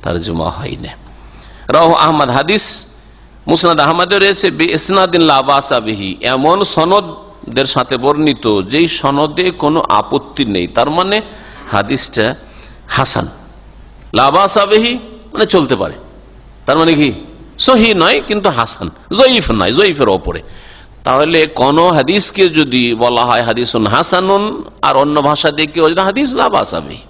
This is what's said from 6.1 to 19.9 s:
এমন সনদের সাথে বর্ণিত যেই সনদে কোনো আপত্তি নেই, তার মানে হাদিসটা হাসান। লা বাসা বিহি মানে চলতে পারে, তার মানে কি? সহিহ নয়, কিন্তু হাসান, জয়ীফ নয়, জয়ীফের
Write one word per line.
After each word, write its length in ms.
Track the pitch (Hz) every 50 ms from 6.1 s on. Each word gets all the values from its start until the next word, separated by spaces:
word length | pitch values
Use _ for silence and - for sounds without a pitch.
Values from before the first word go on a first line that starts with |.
| 90 -
এমন 420 | - 120 131 131 139 156 175 202
সনদের 1000 | 202 - - 165 160 170 190 208 190 170 160 - - - - - - - 117 127 135
সাথে 320 | 127 - 139 123 - 135
বর্ণিত 680 | 120 123 139 147 147 156 151 127 - - 113 107 98
যেই 260 | 92 98 127 151 170 160
সনদে 640 | - - - 139 139 143 151 151 147 165 180 185
কোনো 340 | 180 - - 147 156 165 - -
আপত্তি 560 | - 104 104 - 139 139 139 - - - 135
নেই, 220 | 110 101 92 87
তার 240 | 82 - 113 127 139
মানে 300 | 156 175 185 196 202 214 214 - - - - - - - - -
হাদিসটা 640 | - 101 104 107 135 127 - - - 113 107 117 - - - - - - - - - - - -
হাসান। 400 | - - 135 - - - - - - - - - - - - - - - - - - - - - -
লা 160 | 110 131 139
বাসা 360 | 143 180 202 190 - 214 202
বিহি 320 | 196 214 220 226 240 247 247 - - - - - -
মানে 140 | - - 220
চলতে 300 | 214 - 180 147 123 131
পারে, 180 | 95 95 76 71 - - - - - - - - - - - - - -
তার 120 | - 135 160
মানে 160 | 165 165 165
কি? 180 | 143 151 131 104 - - - - - - - - -
সহিহ 380 | - - 262 226 220 226 208
নয়, 260 | 180 160 190 254 143 -
কিন্তু 240 | - 214 208 190 202
হাসান, 400 | 151 120 117 - - - 98 82 - - - -
জয়ীফ 380 | - 208 269 262 254 220 151 -
নয়, 220 | 113 104 90 92
জয়ীফের 360 | 117 156 208 196